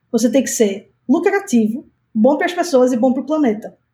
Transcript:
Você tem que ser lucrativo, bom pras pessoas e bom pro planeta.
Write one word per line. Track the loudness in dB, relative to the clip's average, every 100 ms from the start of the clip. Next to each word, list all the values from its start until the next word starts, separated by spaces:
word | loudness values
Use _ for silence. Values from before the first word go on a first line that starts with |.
| _
Você | -2 2
tem | 0
que | 0
ser | 0 -2 -2 -12 _ -2
lucrativo, | 0 0 -2 0 0 0 -4 -14 _ _
bom | 0 2 2
pras | -2
pessoas | -4 0 2 2
e | 2
bom | 0
pro | 0 -4
planeta. | 0 0 -2 -8 -20 _